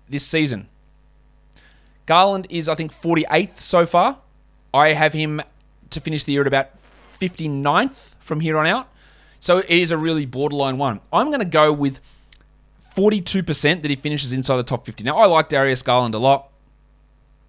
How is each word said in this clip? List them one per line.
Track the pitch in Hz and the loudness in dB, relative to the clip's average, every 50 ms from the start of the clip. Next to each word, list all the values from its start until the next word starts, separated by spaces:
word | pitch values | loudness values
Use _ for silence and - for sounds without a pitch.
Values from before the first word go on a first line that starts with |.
| _ - | _ -10
this | 135 139 - | -8 -6 -6
season?" | - - 160 156 139 120 98 98 - _ _ _ _ _ _ _ _ _ _ _ _ _ _ _ _ _ _ _ _ _ _ _ _ _ _ - | -2 -2 -2 -2 -2 -4 -8 -10 -16 _ _ _ _ _ _ _ _ _ _ _ _ _ _ _ _ _ _ _ _ _ _ _ _ _ _ -2
Garland | - 165 175 190 202 196 190 185 - | 2 4 4 4 4 2 -2 -6 -6
is, | 170 170 156 160 | -8 -6 -4 -4
I | 156 | -4
think, | 160 160 156 | -6 -6 -10
forty-eighth | - - - 165 165 165 160 - 156 160 196 202 - - | -10 -8 -2 -2 0 0 0 0 0 0 0 -2 -8 -12
so | - - - 175 175 | -8 0 2 2 2
far. | 160 - 170 190 254 277 - _ _ _ _ _ _ _ _ _ - | 2 2 2 2 2 -2 -6 _ _ _ _ _ _ _ _ _ -2
I | - 139 151 156 | 2 4 4 4
have | 151 151 156 151 | 4 2 0 0
him | 151 156 156 151 151 151 - _ _ _ _ _ _ _ _ - | 0 -2 -4 -4 -6 -8 -10 _ _ _ _ _ _ _ _ -12
to | - 156 | -12 -10
finish | - 165 156 147 - | -8 -6 -6 -6 -4
the | - | -2
year | 139 143 | 0 0
at | 139 | 0
about | 135 135 135 135 - _ - | 2 0 0 -2 -4 _ -20
fifty-ninth | _ _ _ - - - - - 190 175 180 - 160 151 143 139 139 143 156 185 247 269 - - - - - _ | _ _ _ -20 -20 -20 -12 -6 -6 -6 -6 -6 -8 -6 -6 -4 -2 0 0 0 0 -2 -6 -12 -20 -20 -20 _
from | - - 156 151 | -10 -8 -6 -4
here | 160 160 156 156 | -2 -2 0 0
on | 156 | 2
out. | 165 196 262 - _ _ _ _ _ _ _ _ _ _ - | 0 0 -2 -4 _ _ _ _ _ _ _ _ _ _ -8
So | - - 175 185 | 0 2 2 2
it | 190 180 | 2 2
is | 170 175 175 160 | 2 2 2 2
a | 170 156 | -2 -2
really | 156 165 160 156 143 | -2 -2 -2 -2 -4
borderline | 127 113 127 139 147 143 143 139 135 131 131 | -6 -6 -4 -4 -2 -2 -2 -2 -2 -2 -2
one. | 143 131 107 98 _ - | -2 -2 -4 -4 _ -2
I'm | - 185 247 302 | 0 0 0 0
gonna | 294 262 202 | -2 -4 -4
go | 175 - 151 151 156 | 0 4 4 4 4
with | 151 147 143 139 127 - _ - - _ _ _ - _ _ _ _ _ _ _ _ _ _ _ - | 4 2 0 -2 -4 -6 _ -20 -20 _ _ _ -20 _ _ _ _ _ _ _ _ _ _ _ -2
forty-two | 196 196 208 214 202 170 - - 190 | 2 2 2 2 2 -4 -4 -4 -4
percent | 170 - 147 - - 147 175 175 | -4 -2 -4 0 0 0 0 0
that | 147 147 | -2 -4
he | 143 | -4
finishes | 131 - 147 147 139 139 123 | -4 -4 -6 -4 -4 -4 -4
inside | 127 131 123 - 135 | -4 -4 -2 -2 -2
the | 127 120 | -2 -2
top | - 127 117 - | -4 -6 -6 -6
fifty. | - 104 - 101 | -10 -14 -8 -4
Now, | 127 151 196 | -2 4 4
I | 226 | 6
like | 196 165 160 151 - | 6 6 4 2 2
Darius | 151 139 135 135 131 123 | 0 0 2 2 0 -2
Garland | - 131 123 127 123 117 110 | 0 2 2 2 2 0 -2
a | 110 | 0
lot. | 123 135 139 135 - _ _ _ _ _ _ _ _ _ _ _ _ _ _ _ _ _ _ _ _ | 2 2 2 2 0 _ _ _ _ _ _ _ _ _ _ _ _ _ _ _ _ _ _ _ _